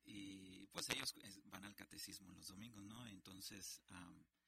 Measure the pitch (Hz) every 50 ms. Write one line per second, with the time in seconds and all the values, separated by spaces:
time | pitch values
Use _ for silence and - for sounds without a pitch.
0 | - - 107 101 101 98 95 95 92 92 92 95 98 - - 87 - - 127 135
1 | 135 - - - - 101 92 - - 101 95 92 98 104 101 - - - - -
2 | - 98 90 92 95 90 87 90 - - 95 98 113 120 117 101 98 101 110 120
3 | 123 113 98 90 - 95 98 95 95 - 107 98 92 - - - - - 95 90
4 | 90 87 85 - - - _ _ _